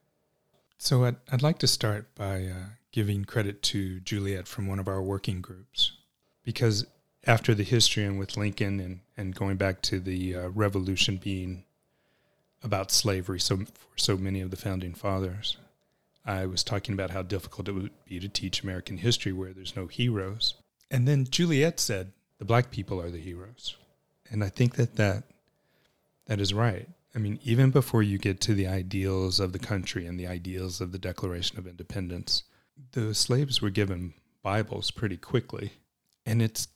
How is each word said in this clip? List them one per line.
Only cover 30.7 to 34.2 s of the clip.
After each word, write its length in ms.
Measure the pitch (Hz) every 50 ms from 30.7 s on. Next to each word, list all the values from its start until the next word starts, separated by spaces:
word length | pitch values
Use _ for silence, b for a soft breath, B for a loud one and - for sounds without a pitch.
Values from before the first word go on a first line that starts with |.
| 87 -
of 120 | 92 90
the 60 | 92 95
Declaration 600 | 92 92 85 - 104 92 87 87 95 - - 101
of 80 | 92
Independence, 760 | 92 87 87 87 - - 101 92 87 87 90 - - 104 - - b b b b b b b 131 -
the 220 | - 127 110 107 104
slaves 480 | - - - 120 135 147 135 123 131
were 80 | 107 104
given 440 | 98 107 104 95 92 87 90 85 - _